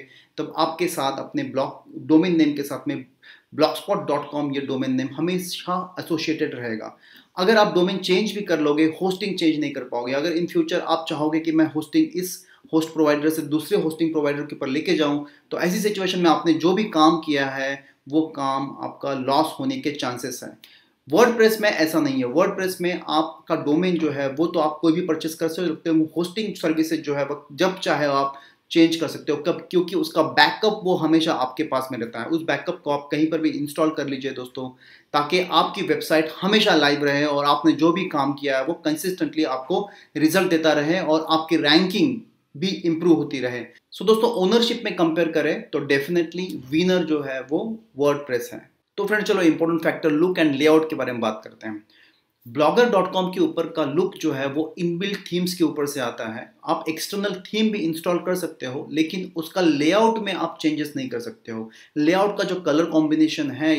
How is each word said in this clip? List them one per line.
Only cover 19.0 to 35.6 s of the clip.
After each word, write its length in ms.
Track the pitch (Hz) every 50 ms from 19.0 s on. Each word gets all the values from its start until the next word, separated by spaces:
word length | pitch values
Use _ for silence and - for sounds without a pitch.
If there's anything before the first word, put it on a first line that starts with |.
| - 139 139
लॉस 420 | 131 127 131 139 151 160 156 - -
होने 180 | 139 135 135 131
के 140 | - 151
चांसेस 480 | 143 - 139 123 120 - - - - - -
हैं। 140 | - - - - - - _ _ _ _ _ _ -
WordPress 520 | 143 190 240 226 226 226 220 220 220 -
में 80 | 208 208
ऐसा 300 | - - 160 156 165 160
नहीं 180 | 147 139 135 131
है। 160 | 127 123 127
WordPress 460 | 160 190 185 180 190 190 185 180 -
में 200 | 180 180 180 165 - 147
आपका 460 | 151 156 160 - - - _ - 165
डोमेन 420 | 147 131 143 147 165 180 185 180 151
जो 120 | 156 147
है 160 | 131 139 139 135
वो 160 | 131 135 170 165
तो 120 | - 170
आप 180 | 151 156 151 -
कोई 120 | - 165 156
भी 80 | 180
परचेज 320 | - 160 156 156 - 160 156
कर 140 | - 165 160
सकते 420 | 160 185 180 165 156 - - 170
हो, 180 | 160 160 156 156 - 160
होस्टिंग 360 | 175 175 - 220 214 196 175
सर्विसेज 460 | - - 160 156 160 160 160 165 156 -
जो 120 | 147 143
है 100 | 143 139
वो 220 | 139 143 139 - - 143
जब 260 | 135 180 185 185 185
चाहे 260 | - 185 156 143 147
आप 340 | 143 139 139 139 139 - - - - _ _ _ _
चेंज 240 | - 170 165 165 160
कर 120 | 165 160 -
सकते 240 | - 135 - -
हो। 60 | 147 143
कब? 300 | - 175 160 - - -
क्योंकि 240 | 185 175 180 - 185
उसका 260 | 165 - - - 165 156
बैकअप 560 | 156 - 147 147 165 - - 214 214 196 - 175
वो 120 | 185 180
हमेशा 380 | 147 156 156 160 165 156 170 143
आपके 300 | 117 127 123 - - 151
पास 240 | - 131 131 127 -
में 60 | 135 113
रहता 220 | 113 113 - 113
है। 40 | 117
उस 160 | - 165 160 -
बैकअप 380 | - 143 143 - 180 170 - -
को 80 | 147
आप 160 | 143 143 143 -
कहीं 180 | 156 147 156 156
पर 60 | 170 156
भी 120 | 156 151
इंस्टॉल 400 | 127 139 147 143 - - 160 156
कर 180 | 151 156 139 139
लीजिए 240 | 139 131 135 135
दोस्तों, 380 | 131 127 123 123 - 135 127 127 127 _ _ - - - _ _ -
ताकि 280 | - 143 - 180 180
आपकी 400 | 180 - - 165